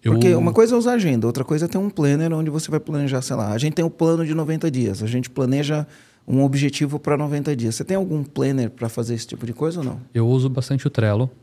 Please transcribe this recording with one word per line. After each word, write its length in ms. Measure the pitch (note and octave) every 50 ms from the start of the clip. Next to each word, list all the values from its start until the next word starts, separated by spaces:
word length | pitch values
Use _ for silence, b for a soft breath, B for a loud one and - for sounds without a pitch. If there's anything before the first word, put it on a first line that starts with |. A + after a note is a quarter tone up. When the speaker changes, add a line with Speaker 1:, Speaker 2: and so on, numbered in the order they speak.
| _
Speaker 1:
Eu 80 | A2+ A2
Speaker 2:
Porque 220 | A2+ A2+ F#3 F3
uma 160 | E3 E3+ E3+
coisa 240 | - A3+ A3+ A#3 B3
é 20 | A#3
usar 160 | A#3 B3 B3
agenda, 320 | A#3+ G3+ E3 C3+ A#2 A2
outra 200 | A2+ B2 C3 C3
coisa 200 | - D#3+ D3+ E3
é 20 | F3
ter 100 | - F#3
um 120 | G3 G#3
planner 440 | G3 - D3+ C#3 C#3+ D3 D#3+ E3 E3
onde 160 | D#3 D#3+ D#3
você 200 | C#3+ D#3 D#3 -
vai 100 | D#3 D3+
planejar, 420 | D3+ - D#3 C#3+ C#3+ C#3 C3+ C3
sei 140 | C3 - - -
lá, 140 | A2+ G2+ G#2
a 40 | G2
gente 160 | C#3 D#3 D3+
tem 120 | - E3
o 40 | E3
plano 360 | E3 - F3 D#3+ E3 E3 E3
de 80 | D3+ D#3
noventa 360 | D#3+ D#3+ D3 D#3+ D#3+ E3 E3
dias, 320 | C#3 B2+ A#2+ G#2+ G2 F#2+
a 60 | A2 G#2+
gente 220 | A#2 B2 B2+ B2
planeja 580 | - - C3+ B2 C3 C#3 D3 C#3+ D#3 D3+ D3+ D3 B B B B B B B -
um 160 | B2+ C3 C#3
objetivo 560 | C#3 C3+ C#3 C#3 C#3+ C3+ - D3+ C#3+ C#3+ D3
pra 160 | D3 - D3+ C#3
noventa 380 | D3 D3 D3 D3 C#3 D3+ D3
dias. 200 | B2+ A#2 A#2+ A2+
Você 80 | - -
tem 100 | - F#3 F#3+
algum 240 | G3 F#3 D#3+ D3+ C#3+
planner 460 | C3+ - - C3+ C3+ C#3 C3+ B2 A2
pra 200 | - - A#2 A2+
fazer 240 | A2 - A#2 A2+ A#2+
esse 100 | A2+ A2+ -
tipo 180 | - A#2+ A#2+
de 80 | A#2 A2+
coisa 260 | - C3+ D#3+ E3+ F3+
ou 60 | D3+
não? 160 | B2+ A2+ A#2+ B2 - _
Speaker 1:
Eu 140 | A#2+ A2+ A#2
uso 220 | B2+ C3 B2+ C3+
bastante 360 | B2+ C3+ B2+ - C#3 C3+ -
o 40 | D3
Trello. 400 | - - A#2 G#2+ G#2 G#2 B2+ B2+ - _